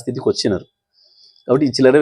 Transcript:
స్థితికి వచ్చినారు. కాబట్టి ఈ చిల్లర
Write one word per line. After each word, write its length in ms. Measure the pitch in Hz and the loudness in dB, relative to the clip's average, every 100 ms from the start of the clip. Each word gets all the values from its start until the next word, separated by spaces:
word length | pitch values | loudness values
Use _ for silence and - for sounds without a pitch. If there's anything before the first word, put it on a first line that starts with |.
స్థితికి 240 | - 123 - | -2 -4 -4
వచ్చినారు. 360 | 101 117 92 - _ _ _ _ _ _ _ - | -2 -4 -4 -8 _ _ _ _ _ _ _ -2
కాబట్టి 180 | 131 147 | 0 0
ఈ 40 | 117 | 2
చిల్లర 200 | 131 143 | 2 4